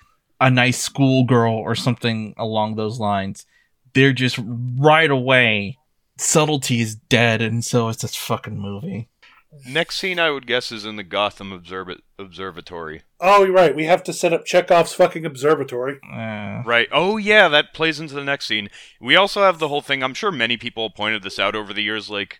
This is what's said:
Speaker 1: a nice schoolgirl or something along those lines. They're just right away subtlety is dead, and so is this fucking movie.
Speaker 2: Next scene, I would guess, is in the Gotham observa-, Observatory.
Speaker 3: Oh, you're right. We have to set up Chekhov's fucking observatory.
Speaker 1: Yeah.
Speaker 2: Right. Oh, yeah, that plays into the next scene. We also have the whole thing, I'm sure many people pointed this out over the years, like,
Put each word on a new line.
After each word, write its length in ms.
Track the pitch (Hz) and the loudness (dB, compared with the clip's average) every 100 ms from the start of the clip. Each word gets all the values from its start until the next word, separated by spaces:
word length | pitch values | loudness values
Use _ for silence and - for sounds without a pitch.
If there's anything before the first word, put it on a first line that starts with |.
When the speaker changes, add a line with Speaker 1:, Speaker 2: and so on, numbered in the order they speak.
| _ _ _ - | _ _ _ 2
Speaker 1:
a 100 | 131 | 4
nice 300 | 127 127 123 | 4 2 0
schoolgirl 720 | - - 135 131 127 123 113 | -4 0 2 4 4 4 2
or 220 | 110 107 113 | 0 -4 -2
something 580 | 135 113 120 110 107 - | -2 -2 -2 -4 -8 -8
along 380 | 110 110 107 110 | -4 -2 -2 -2
those 240 | 107 123 | -6 -4
lines. 460 | 104 101 95 95 - _ _ _ _ | -2 -2 -4 -10 -18 _ _ _ _
They're 200 | 135 135 | 2 4
just 260 | 127 127 - | 4 -2 -2
right 720 | 110 120 123 123 151 156 156 | -6 -6 -6 2 6 6 4
away 640 | 135 123 127 117 104 98 - _ _ _ - | 2 4 4 4 2 -4 -10 _ _ _ -8
subtlety 600 | - 160 151 147 131 120 | 0 2 2 0 -2 -2
is 140 | 110 110 | -2 -6
dead, 460 | - 120 117 110 | 0 2 4 2
and 240 | 110 117 - | -2 -4 0
so 240 | 123 113 | 0 0
is 80 | 110 | -4
this 180 | - - | -8 -10
fucking 420 | - 113 - 107 | -6 -8 -8 -10
movie. 520 | 101 101 160 107 113 _ _ _ _ 147 127 | -10 -10 -10 -10 -12 _ _ _ _ -20 -8
Speaker 2:
Next 300 | 147 170 - | -4 -4 -6
scene, 200 | 190 175 | -6 -2
I 120 | 165 | -2
would 180 | 139 120 | -2 -2
guess, 240 | 123 - | -4 -4
is 140 | 113 107 | -10 -12
in 100 | 107 | -12
the 80 | |
Gotham 480 | 92 98 104 - 98 | -6 -2 -2 -2 -14
observa-, 480 | 95 85 92 90 87 _ _ | -14 -12 -12 -10 -14 _ _
Observatory. 840 | 98 85 95 85 - 90 80 80 _ _ | -18 -12 -12 -12 -16 -14 -12 -14 _ _
Speaker 3:
Oh, 240 | 180 202 | 4 6
you're 100 | 196 | 6
right. 220 | 185 165 139 | 6 4 4
We 80 | |
have 180 | 156 185 | 0 0
to 100 | - | 0
set 180 | 165 175 | -2 0
up 140 | 165 - | 0 2
Chekhov's 480 | 180 175 175 165 | 0 4 4 4
fucking 320 | - 175 170 160 | 4 2 2 -10
observatory. 760 | 131 143 151 135 123 127 139 - | -2 0 2 0 -6 -8 -8 -14
Speaker 1:
Yeah. 540 | 123 113 104 101 110 117 | -12 -10 -8 -10 -10 0
Speaker 2:
Right. 220 | 117 117 | 0 2
Oh, 280 | 143 185 220 | 0 0 -2
yeah, 320 | 208 214 180 | 2 6 6
that 240 | 147 151 | 4 0
plays 260 | - 160 147 | -2 -4 -4
into 140 | 156 | -8
the 100 | 139 | -8
next 240 | 139 139 - | -4 -4 -4
scene. 220 | 107 101 - - _ | -6 -6 -14 -20 _
We 160 | 117 165 | 2 2
also 240 | 196 202 | 4 2
have 180 | 196 165 | 2 2
the 80 | 156 | -2
whole 140 | 143 | -4
thing, 220 | 143 135 | -4 -4
I'm 100 | 131 | -4
sure 180 | 127 208 | -4 -6
many 240 | 147 117 117 | -2 -2 -2
people 340 | 120 113 113 | -6 -8 -8
pointed 320 | - 104 104 | -6 -4 -4
this 140 | 95 - | -8 -2
out 160 | 101 | -2
over 200 | 107 101 | -2 -8
the 100 | 101 | -6
years, 260 | 104 110 98 | -4 -4 -6
like, 300 | 101 98 - | -8 -8 -12